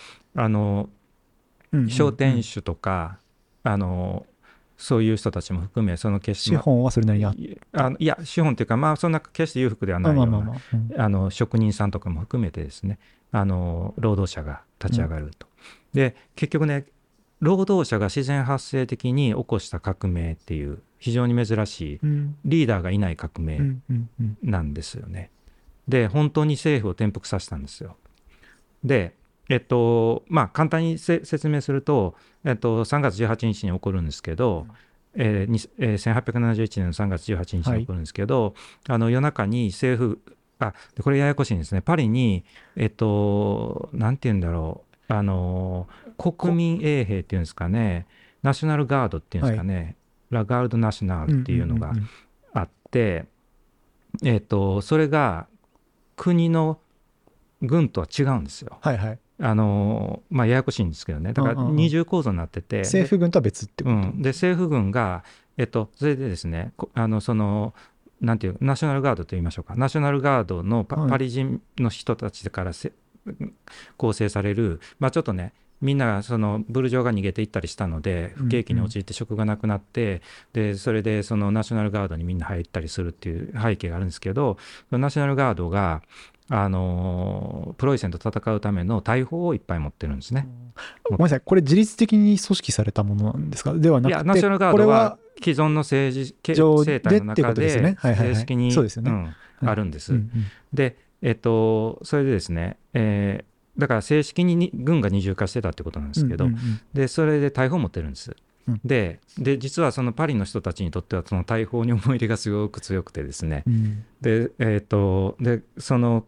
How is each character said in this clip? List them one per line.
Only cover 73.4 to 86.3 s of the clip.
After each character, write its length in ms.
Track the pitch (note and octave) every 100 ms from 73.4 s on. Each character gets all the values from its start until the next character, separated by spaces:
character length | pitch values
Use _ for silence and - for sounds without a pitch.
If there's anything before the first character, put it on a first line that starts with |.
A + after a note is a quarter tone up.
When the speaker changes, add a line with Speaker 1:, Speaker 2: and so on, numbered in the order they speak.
| - - - - - -
Speaker 1:
構 160 | A2+
成 160 | G#2+ G#2
さ 120 | G2+
れ 120 | G2+
る、 260 | G2+ A2 E2 - -
ま 100 | C3+
あ、 20 |
ち 60 | E3
ょ 20 |
っ 20 |
と 100 | D3+
ね、 200 | F#2 F2+ - _ _
み 140 | C#3 C#3
ん 20 |
な 80 | B2
が 160 | G2+
そ 160 | G#2 A#2+
の 260 | G#2 G#2+ A2
ブ 140 | A#2+
ル 60 | B2+
ジ 80 | B2+
ョ 20 |
ア 40 |
が 80 | B2
逃 120 | G#2+
げ 100 | G2
て 80 | F#2
い 40 | G#2+
っ 20 |
た 120 | G#2
り 80 | E2+
し 80 | -
た 120 | F#2+
の 140 | D#2+
で、 340 | D#2 F2 E2+ C#3+
Speaker 2:
う 40 |
ん、 20 |
う 20 | B2+
ん。 20 |
Speaker 1:
不 20 |
景 140 | A#2+
気 100 | A2 B2
に 60 |
陥 180 | A2 G#2+
っ 40 |
て 100 | F#2+
職 220 | - A2+ G#2+
が 100 | G#2+
な 120 | G#2+
く 80 | A2
な 120 | G2+
っ 20 |
て、 420 | - - A2+ F2+ - - -
で、 220 | A#2 G#2+ G2
そ 180 | -
れ 80 | A2
で 220 | G#2+ G#2+
そ 120 | G2+ G#2+
の 160 | G2+
ナ 120 | G#2+
シ 100 | G#2+
ョ 20 | A2+
ナ 80 |
ル 60 | G#2+
ガ 160 | G#2 F#2+
ー 20 |
ド 80 | D#2+
に 80 |
み 120 | E2+ F2+
ん 20 |
な 80 | E2
入 160 | F#2
っ 40 | E2+
た 140 | F2+
り 80 | D#2+
す 140 | -
る 80 | F2
っ 20 |
て 160 | D#2+ E2+
い 60 | E2+
う 160 | - A2+
背 160 | A2+ G2
景 120 | F2
が 60 | E2+
あ 40 |
る 60 | F#2
ん 40 |
で 20 |
す 100 | -
け 120 | F#2+
ど、 260 | G#2+ C#3+ F#2+ - - -
そ 40 | B2
の 40 |
ナ 100 | C#3
シ 80 | D3+
ョ 40 |
ナ 60 | C#3
ル 80 | C#3
ガ 180 | C3
ー 20 | F2+
ド 160 | F2
が、 320 | G2 F#2+ D#2+ - - -